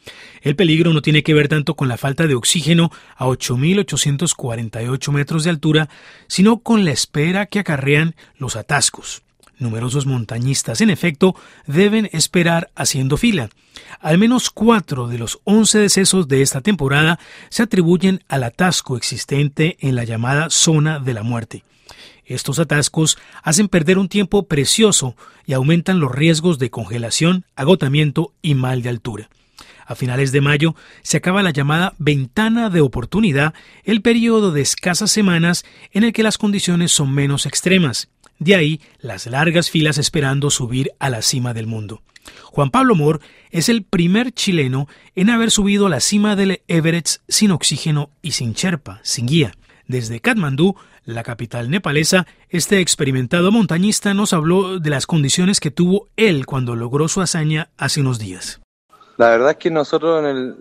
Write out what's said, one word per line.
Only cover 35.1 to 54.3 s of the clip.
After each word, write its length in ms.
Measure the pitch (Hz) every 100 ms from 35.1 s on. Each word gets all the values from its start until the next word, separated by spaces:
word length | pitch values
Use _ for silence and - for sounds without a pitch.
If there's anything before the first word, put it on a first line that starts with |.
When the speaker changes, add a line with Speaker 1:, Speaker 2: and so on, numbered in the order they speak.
Speaker 1:
semanas 540 | 214 196 170 170 175 - - -
en 140 | 196
el 80 | 233
que 100 | 220
las 160 | 220 -
condiciones 540 | 208 202 - 175 175
son 200 | - 139
menos 340 | 139 139 139 135
extremas. 640 | - 180 190 156 - - _ _ -
De 160 | 160
ahí 260 | 196 151 156 _ _
las 260 | 120 95 120
largas 440 | 131 160 165 165
filas 280 | 165 151 147
esperando 520 | 139 165 135 139 143
subir 420 | - 120 127 139 -
a 100 | 139
la 100 | 113
cima 320 | - 135 123
del 140 | 113 110
mundo. 340 | 110 104 113 _ - - -
Juan 260 | - - 135
Pablo 240 | 247 262
Mor 260 | 190 147 156 - - _
es 180 | 165 160
el 140 | 233
primer 500 | 185 185 170 202 254
chileno 540 | - - 175 131 131 143 - - -
en 140 | 196
haber 200 | 233 226
subido 360 | - 202 202 196
a 40 |
la 100 | 135
cima 360 | - 208 208 196
del 260 | 196 185 -
Everest 520 | 170 156 170 - - -
sin 220 | - 208
oxígeno 600 | 165 - 156 165 147 143 _
y 80 | 156
sin 220 | - 120
sherpa, 480 | 107 180 160 - 95
sin 240 | - - 120
guía. 260 | 165 117 - _ _ -
Desde 320 | 127 113 117
Katmandú, 560 | 233 240 151 139 185 190 - _
la 200 | - 117
capital 460 | 117 117 120 120 120
nepalesa, 560 | 190 175 147 160 185 175 _ _
este 320 | 170 - 202
experimentado 680 | - - 139 131 127 175 180
montañista 640 | 233 185 165 202 - 202
nos 180 | 196 208